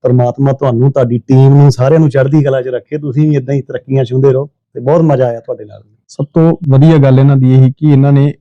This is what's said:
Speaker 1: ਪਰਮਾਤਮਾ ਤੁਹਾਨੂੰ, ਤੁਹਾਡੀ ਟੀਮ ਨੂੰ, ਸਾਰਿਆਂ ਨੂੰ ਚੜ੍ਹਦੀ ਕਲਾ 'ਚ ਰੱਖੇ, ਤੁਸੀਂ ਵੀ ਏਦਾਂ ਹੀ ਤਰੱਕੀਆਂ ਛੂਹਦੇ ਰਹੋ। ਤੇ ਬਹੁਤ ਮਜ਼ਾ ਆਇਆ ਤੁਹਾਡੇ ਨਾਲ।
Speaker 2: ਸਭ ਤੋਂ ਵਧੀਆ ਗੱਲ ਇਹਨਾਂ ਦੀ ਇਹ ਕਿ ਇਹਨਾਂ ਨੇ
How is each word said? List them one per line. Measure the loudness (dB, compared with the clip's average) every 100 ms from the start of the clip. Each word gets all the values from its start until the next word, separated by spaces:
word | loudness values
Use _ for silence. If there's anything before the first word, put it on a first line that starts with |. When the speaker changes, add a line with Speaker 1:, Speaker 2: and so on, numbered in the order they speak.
Speaker 1:
ਪਰਮਾਤਮਾ | 0 0 -2 -2 -4
ਤੁਹਾਨੂੰ, | -2 -4 -2 -2
ਤੁਹਾਡੀ | 0 -2 -4
ਟੀਮ | 0 2 4
ਨੂੰ, | 4 2
ਸਾਰਿਆਂ | 2 0 2
ਨੂੰ | 0
ਚੜ੍ਹਦੀ | 0 0 0
ਕਲਾ | 0 -4
'ਚ | -4
ਰੱਖੇ, | -8 _ -10
ਤੁਸੀਂ | -6 -2 -2
ਵੀ | -2
ਏਦਾਂ | -4
ਹੀ | -6
ਤਰੱਕੀਆਂ | -6 -14 -6 -4
ਛੂਹਦੇ | -2 -2 0
ਰਹੋ। | -2 -6
ਤੇ | _ _ -8
ਬਹੁਤ | -2 0
ਮਜ਼ਾ | 0 0 -2
ਆਇਆ | -6
ਤੁਹਾਡੇ | -12 -14
ਨਾਲ। | -14 -20 _ _ _
Speaker 2:
ਸਭ | -12 -4
ਤੋਂ | 0 0 -2 0
ਵਧੀਆ | 2 4 4
ਗੱਲ | 2 2
ਇਹਨਾਂ | 2 2
ਦੀ | 2
ਇਹ | 2 2 0
ਕਿ | 0
ਇਹਨਾਂ | 2 2
ਨੇ | 0 0 -6